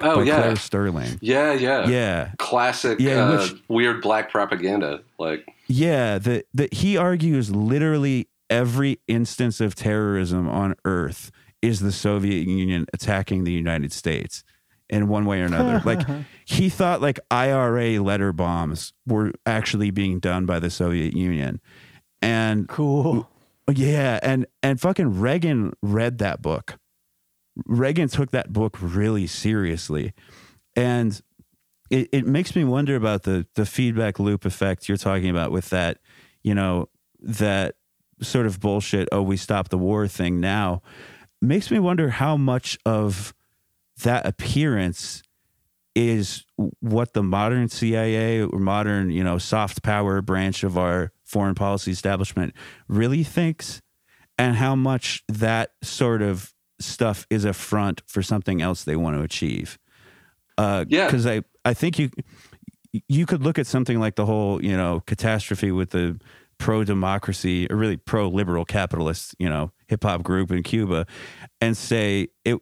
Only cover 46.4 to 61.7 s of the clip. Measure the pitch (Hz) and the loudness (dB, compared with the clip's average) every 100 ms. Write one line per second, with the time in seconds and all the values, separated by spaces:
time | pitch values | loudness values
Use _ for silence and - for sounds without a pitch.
46.4 | - - 101 - 120 110 120 110 98 98 | -10 -6 -6 -4 -2 0 0 0 0 2
47.4 | 107 123 117 - 113 113 110 110 113 113 | 2 0 -2 -2 0 0 0 0 0 0
48.4 | 104 98 98 104 104 101 92 85 92 87 | 0 0 0 0 0 0 0 0 0 -2
49.4 | - 107 101 - - 104 101 98 101 95 | -2 -2 -2 -4 -2 0 0 0 0 0
50.4 | 95 95 98 87 90 90 87 - - 107 | -2 -2 -2 0 0 0 -4 -8 -6 -2
51.4 | 98 90 101 101 - 90 98 98 95 - | 0 0 -2 -2 -4 -4 -2 -2 -2 -4
52.4 | 85 - - - - 104 117 143 151 - | -6 -8 -20 -18 -4 0 2 0 0 0
53.4 | 170 156 - - - _ _ _ _ - | 0 -2 -10 -14 -20 _ _ _ _ 0
54.4 | 123 113 131 131 131 127 - - - 107 | 2 2 2 2 2 0 -2 -6 -6 -2
55.4 | 110 113 113 _ - - 123 113 101 92 | 0 0 -2 _ -8 -2 0 2 0 -2
56.4 | - _ _ - - - 117 101 - 110 | -8 _ _ -16 -10 -2 -2 -2 -2 0
57.4 | 104 95 - 107 101 85 - 101 92 107 | 0 -2 -2 -2 0 -4 -6 -4 -2 -2
58.4 | 95 92 85 87 - 78 85 73 78 - | 0 0 -2 -4 -2 -2 0 -2 -4 -4
59.4 | 80 50 - - _ _ - - _ _ | -4 -4 -8 -14 _ _ -20 -20 _ _
60.4 | _ - 104 98 82 - - 131 120 110 | _ -2 0 0 0 2 2 2 2 0
61.4 | - _ - | -4 _ -2